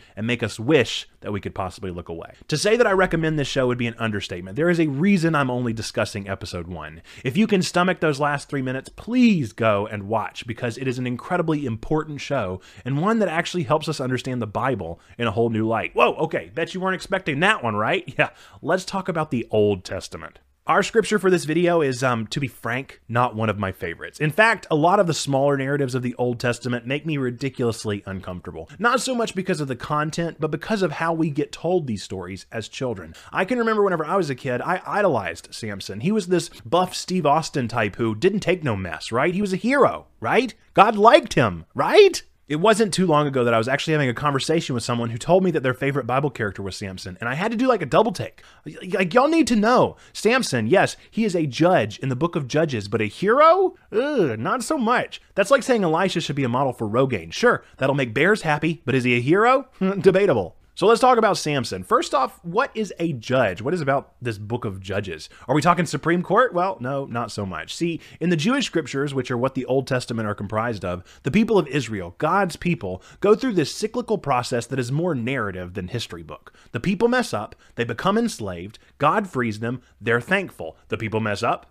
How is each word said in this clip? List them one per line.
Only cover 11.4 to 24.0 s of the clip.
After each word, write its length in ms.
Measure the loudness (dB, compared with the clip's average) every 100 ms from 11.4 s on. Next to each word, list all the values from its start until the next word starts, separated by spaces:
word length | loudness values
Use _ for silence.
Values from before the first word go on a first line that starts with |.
| 0 -2
important 560 | -2 -6 -2 -2 -2 -10
show 400 | -4 -4 -2 -6 -12 -12
and 160 | -4 -2
one 200 | 0 2
that 80 | 0
actually 340 | -2 -4 -4
helps 260 | 0 0 0
us 120 | -4
understand 420 | -2 -4 -4 -4
the 40 | -4
Bible 540 | -2 -2 -2 -6 -12 _ -4
in 100 | -2
a 40 |
whole 180 | 0 0
new 180 | 2 0
light. 280 | 0 -2
Whoa, 200 | 2 2 2
okay, 340 | -2 -4 -6
bet 200 | -6 -6
you 60 | -4
weren't 140 | -4
expecting 460 | -4 -4 -4 -2 0
that 220 | 0 0
one, 140 | 0 0
right? 180 | 0 -2 -4
<laughs> 60 | -2
Yeah, 120 | -2 -2 -20 -10
let's 240 | -2 -2
talk 240 | -2 -6 -4
about 220 | -4 -2
the 160 | -4 0
Old 340 | 2 2 0
Testament. 560 | -6 -10 -10 -14 -16 -20 _ _ 0
Our 160 | 0
scripture 360 | 4 2 2 2
for 120 | 4
this 140 | 2
video 380 | 2 0 2 2
is, 200 | 2 0
um, 240 | 0 0 -2
to 120 | -6
be 80 | -6
frank, 520 | -6 -6 -6 -8 -16 -4
not 300 | 0 0 0
one 140 | -2
of 80 | 0
my 120 | -4
favorites. 480 | -4 -8 -8